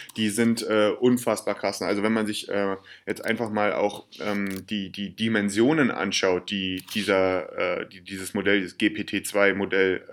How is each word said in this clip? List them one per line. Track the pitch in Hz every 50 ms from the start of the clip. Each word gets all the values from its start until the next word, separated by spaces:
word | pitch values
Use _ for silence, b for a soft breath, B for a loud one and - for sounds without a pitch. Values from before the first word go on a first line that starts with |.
| B B - 110
die | 110 104
sind, | 98 110 117 117 113 113
äh, | - - 107 107 104 104 - -
unfassbar | 123 127 123 120 - 117 110 101 - 104 101
krass. | - - 98 101 -
Also | 98 87 101 101
wenn | 101 110
man | 113 110 107
sich, | 104 107 - - -
äh, | 95 101 101 98 98 95 B B B B B
jetzt | - 107 - -
einfach | 104 113 123 120 107
mal | 107 107 104 104
auch, | - - 101 104 - - - _ - -
ähm, | - 107 104 101 101 98 95 95 92
die, | - 107 104 95 92
die | - 101 101 92 87
Dimensionen | - 110 113 113 107 101 101 98 107 117 135 160 160 135 113
anschaut, | - - 90 101 98 - - 95 90 90 - -
die | 104 98 95 92 92 92 - - -
dieser, | 110 98 101 98 95 95 92 92 90 - - - 92 92 90 87 -
äh, | - -
die | - 95
dieses | 90 95 98 95 95 92 -
Modell, | 101 92 98 101 101
dieses | 92 85 -
G | - 110 104
P | - 110 101
T | - - 101
zwei | - - - 101 101 98 92
Modell, | 95 98 92 95 95 95 95 92 - - -